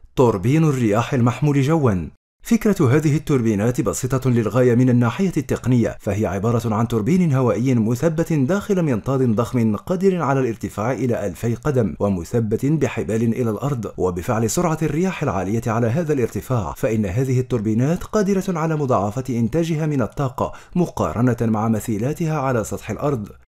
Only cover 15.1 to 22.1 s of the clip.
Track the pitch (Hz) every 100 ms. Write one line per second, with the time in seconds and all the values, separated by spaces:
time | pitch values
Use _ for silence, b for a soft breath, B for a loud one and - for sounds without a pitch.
15.1 | - 139 92 92 113 117 110 117 143 156
16.1 | 143 113 101 - 123 80 - 127 113 104
17.1 | 117 131 127 127 123 107 110 131 180 -
18.1 | 214 196 190 185 170 160 156 135 110 104
19.1 | 135 131 117 110 160 165 151 156 143 104
20.1 | - 135 - 90 B B 90 165 - 87
21.1 | 90 123 117 117 107 113 107 - 104 123